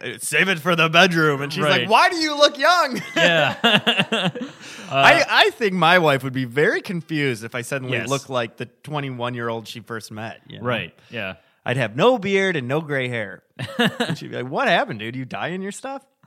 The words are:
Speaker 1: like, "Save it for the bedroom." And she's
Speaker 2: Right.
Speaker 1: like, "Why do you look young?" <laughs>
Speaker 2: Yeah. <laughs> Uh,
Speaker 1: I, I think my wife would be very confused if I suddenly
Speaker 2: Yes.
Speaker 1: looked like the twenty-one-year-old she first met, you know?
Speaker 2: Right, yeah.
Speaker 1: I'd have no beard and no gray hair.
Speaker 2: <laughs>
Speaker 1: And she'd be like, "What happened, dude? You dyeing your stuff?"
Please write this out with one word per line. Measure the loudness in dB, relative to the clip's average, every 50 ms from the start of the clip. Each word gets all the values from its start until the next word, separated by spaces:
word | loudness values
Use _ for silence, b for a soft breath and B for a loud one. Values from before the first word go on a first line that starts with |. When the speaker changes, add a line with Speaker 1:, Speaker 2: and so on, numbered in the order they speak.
Speaker 1:
like, | -10 -10 -10 -8
"Save | -6 0 2 2 2 2
it | 0 0
for | 0 0 2
the | 2 2 4
bedroom." | 6 6 6 6 6 4 4 4 2 0
And | -2 -4
she's | -2 0 2
Speaker 2:
Right. | 2 2 2
Speaker 1:
like, | 2 4
"Why | 6 6 6 4
do | 2
you | 0 -2 -2 2 4
look | 4 4 4
young?" | 4 2 4 4 4 2 0 -2 -6 -8 -4
<laughs> | -2
Speaker 2:
Yeah. | 2 2 4 4 2 2 0 0 0 2 4 4 4 2 2 0 0 0 -2 -2 -2 -2 -2 -4
<laughs> | -6 -10 -12 -14 B B B B B -8 -2
Uh, | 2
Speaker 1:
I, | 6 6 8 6 6 4 2
I | 4 4 4 2
think | 2 0 -2 0
my | 2 4 4 6 6 6
wife | 6 4 2 2
would | 0 -4 -6
be | -6 -6
very | -2 0 2 2 2 2 -2
confused | -4 -6 -8 -8 -6 -4 -4 -2 -2 -2 -2 -4
if | -8 -10 -8
I | -8
suddenly | -8 -6 -8 -6 -6 -4 -4 -4
Speaker 2:
Yes. | -2 -2
Speaker 1:
looked | -4 -4 -4 -4
like | -4 -4 -4 -4 -6 -12
the | -12
twenty-one-year-old | -12 _ _ -14 -10 -8 -8 -6 -8 -8 -6 -6 -6 -6 -6 -6 -6 -6 -6 -10
she | -12 -16 -16
first | -14 -12 -12 -12 -12 -14
met, | -14 -12 -12 -12 -14 -16 _
you | -20 -14 -8
know? | -4
Speaker 2:
Right, | -4 -4 -4 -4 -8 _ _ _ -14
yeah. | -10 -10 -8 -8 -10 -14 b b b b b
Speaker 1:
I'd | -4 -2 -2
have | -2 -2 0
no | 2 2 4 2 2
beard | 0 -2 0 0 0 0 -2
and | -4 -4 -4
no | -4 -4
gray | -4 -4 -4 -4 -4 -4
hair. | -4 -6 -6 -8 -12 -18 _ _ _ -12
Speaker 2:
<laughs> | -12 -8 -2 0
Speaker 1:
And | 0 0 0 -2 -4 -4 -6
she'd | -8 -8 -10
be | -8
like, | -8 -8 -6
"What | -4 -2 0 2
happened, | 2 2 2 -2 -6 -10
dude? | -10 -8 -8
You | -10 -10
dyeing | -10 -8 -8 -8 -6 -8 -8
your | -10 -10
stuff?" | -12 -12 -12 -12 -12 -14 _ _ _ _ _